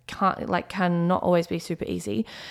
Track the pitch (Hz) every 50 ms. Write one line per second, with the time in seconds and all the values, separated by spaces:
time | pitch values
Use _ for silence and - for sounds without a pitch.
0 | - - - - 202 185 - - - - 185 175 - - - 196 185 175 175 170
1 | 170 175 185 - - 180 180 170 170 - 180 165 - - 170 - - - 180 175
2 | - - 208 220 226 - - - - -